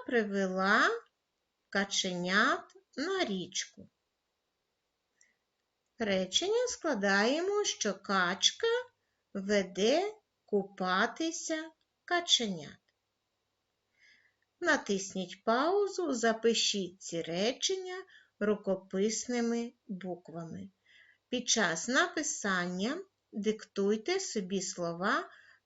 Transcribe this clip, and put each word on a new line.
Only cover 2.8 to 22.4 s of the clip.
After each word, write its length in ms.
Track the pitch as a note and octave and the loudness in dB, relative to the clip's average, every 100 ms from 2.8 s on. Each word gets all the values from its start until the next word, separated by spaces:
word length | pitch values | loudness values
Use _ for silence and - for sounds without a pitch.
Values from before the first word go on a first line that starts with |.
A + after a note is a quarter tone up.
| _ - | _ -6
на 280 | E4 F#4+ E4+ | -2 0 0
річку. 640 | F#3+ E3 - - - - _ _ _ _ _ _ _ _ _ _ _ _ _ _ _ _ _ _ _ _ - | -2 -4 -6 -8 -14 -20 _ _ _ _ _ _ _ _ _ _ _ _ _ _ _ _ _ _ _ _ -6
Речення 680 | A3 F#3+ F#3 - F4+ A#4 B4 | 0 0 2 0 2 2 0
складаємо, 960 | - E4 A3+ G3 G3 A3 D4+ F#4 G#4 | -2 -2 2 4 4 4 2 0 0
що 300 | G#4 - G#3+ | 0 0 -2
качка 760 | F#3+ - F#3+ F3 F#3+ - - A4+ A#4+ B4 _ _ _ _ | -2 0 2 2 2 2 2 0 0 -4 _ _ _ _
веде 800 | G3+ G3 G#3 F#3 F3+ G#3+ D4+ G4+ G#4+ _ _ _ | -8 0 2 2 0 2 4 0 -6 _ _ _
купатися 1300 | G3+ G3 - F#3 F#3 A#3 - E4 D#4+ - D#4 D#4+ - _ _ - | -2 -2 -4 0 2 0 0 -4 -4 -4 -4 -6 -16 _ _ -2
каченят. 720 | F4 F4 - A3+ E3+ C#3+ - _ _ _ _ _ _ _ _ _ _ _ _ - _ _ _ _ _ | -2 4 2 2 -4 -8 -16 _ _ _ _ _ _ _ _ _ _ _ _ -20 _ _ _ _ _
Натисніть 840 | F4 C#4 - F#3+ - F#3 F#3 - | 2 2 2 -2 -2 -6 -8 -4
паузу, 720 | - A#3+ D#4 G4+ G4+ F#4+ E4+ | 0 2 4 2 2 0 -2
запишіть 880 | A#3+ A3+ A3+ A#3 A3 - G3+ F3 - | 2 2 2 2 4 2 0 -4 -8
ці 200 | - E3+ | -8 -6
речення 840 | D#3+ E3+ G#3+ C#4+ - F#4+ F#4 F#4 F#4 - _ _ | -4 0 0 0 -2 -2 -4 -10 -12 -20 _ _
рукописними 1300 | G#3+ G3 G3 F#3 - F#3+ G#3+ A3 - A#3+ A#3 A#3 A#3 - - | 0 0 -2 -4 -2 0 0 0 -2 -2 0 -2 -4 -10 -12
буквами. 840 | F#3 F#3 F3 - E3 E3 F3 G3 _ _ - - _ _ | -8 -8 -8 -10 -12 -10 -12 -14 _ _ -20 -20 _ _
Під 200 | B3 B3 | -4 0
час 380 | A3+ F#3+ E3+ - | 2 2 0 0
написання 1120 | C#4 F4 E4 D4 - | 2 2 0 -4 -4